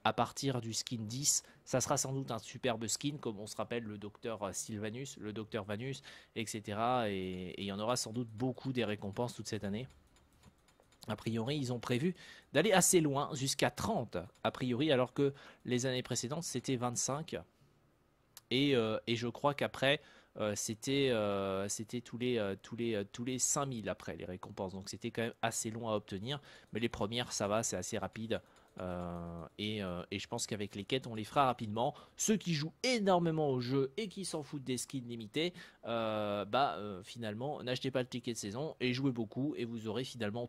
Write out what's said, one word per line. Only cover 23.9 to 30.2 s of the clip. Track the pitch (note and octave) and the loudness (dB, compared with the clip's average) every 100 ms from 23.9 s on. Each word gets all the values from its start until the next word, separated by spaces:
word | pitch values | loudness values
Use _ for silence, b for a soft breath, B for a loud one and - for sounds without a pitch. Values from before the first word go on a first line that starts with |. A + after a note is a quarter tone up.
après | F2+ - E2+ | -4 -6 -8
les | |
récompenses. | F#2 F#2 F#2+ G2 F#2+ | -6 -8 -8 -4 -4
Donc | F#2+ F#2 | -4 -10
c'était | G2 A#2 | -6 -4
quand | A#2 | -2
même | A#2 - | -4 0
assez | A2+ - A2+ | -2 0 -4
long | A2+ A#2 | -4 0
à | |
obtenir. | G#2 - F#2+ A2+ D3 B B B | -2 -2 -6 -4 -6 B B B
Mais | G#2+ | -2
les | A#2 | -2
premières, | - G#2+ A#2+ A#2+ | 0 -2 0 -2
ça | - G2+ | 0 2
va, | A2 | 2
c'est | A#2 F#2 | 2 -2
assez | F2 G#2+ | -2 -2
rapide. | F#2+ - A2 G2 B B B - | -4 -4 -2 -2 B B B -8
Euh, | F#2 F2+ F2 F2 E2+ E2+ D#2 - | -4 -4 -4 -6 -8 -10 -12 -4
et, | G#2 G#2+ | -4 -2
euh, | F#2 F2 - | -4 -4 -4
et | |
je | G2 | -6